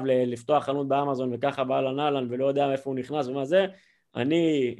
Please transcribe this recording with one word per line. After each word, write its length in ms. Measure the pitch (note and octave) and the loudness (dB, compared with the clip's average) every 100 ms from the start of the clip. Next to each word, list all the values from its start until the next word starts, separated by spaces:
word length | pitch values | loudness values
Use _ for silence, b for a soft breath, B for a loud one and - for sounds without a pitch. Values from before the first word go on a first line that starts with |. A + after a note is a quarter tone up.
ל-, 260 | C3 B2+ B2 | 4 2 2
לפתוח 340 | A#2 A#2+ D3 | -2 0 0
חנות 240 | C#3 C#3+ C#3 | 2 -2 0
באמזון 420 | C#3 C#3+ B2+ B2+ | 0 0 -2 -2
וככה 320 | A#2+ C#3 C3+ | -2 -2 -2
בא 100 | B2+ | 0
אהלן 260 | C3+ C3+ C3+ | 0 0 0
אהלן 260 | D3 C#3 B2 | 0 0 -2
ולא 160 | B2 C3+ | -2 0
יודע 260 | C#3 C#3 | 2 2
איפה 180 | C3+ C3+ | 0 -4
הוא 80 | C3 | -6
נכנס 300 | B2 D3+ B2+ | -4 -4 -4
ומה 160 | C#3 | -4
זה, 220 | C#3 F#3 F#3+ B B B B A#2 | 2 2 2 B B B B -4
אני, 580 | B2+ E3+ E3 D3 B2 A#2 | 0 2 2 2 0 -2